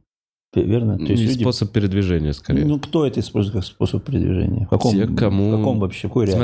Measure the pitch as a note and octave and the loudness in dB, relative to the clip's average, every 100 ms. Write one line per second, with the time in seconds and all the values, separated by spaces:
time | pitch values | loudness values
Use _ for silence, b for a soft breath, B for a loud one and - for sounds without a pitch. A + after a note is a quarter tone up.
0 | _ _ _ _ _ - F2+ A#2 A2+ F#2+ | _ _ _ _ _ 0 2 2 0 -2
1 | D2+ A#2+ A2+ B2+ A#2+ A#2+ G#2 A2 G2+ F#2+ | 0 2 2 2 0 0 -2 0 0 0
2 | F#2+ F2 D2+ C#2+ - C#3 D3+ D3 - E3+ | 0 0 0 -4 -2 0 2 -2 -2 -2
3 | C#3 A#2 A2 A2+ G2+ G#2+ F2+ - - - | 0 -2 -2 -2 -2 -2 -6 -4 -2 -2
4 | - F#2+ F2 F#2 - - G#2 G2+ B2 G2+ | -2 0 0 0 0 -2 0 0 2 2
5 | A2 - G#2+ G2 G2+ G#2+ G#2+ A#2 F#2+ - | 0 0 0 2 2 0 0 0 -2 -4
6 | G2+ B2+ G#2 F#2+ | -4 0 2 2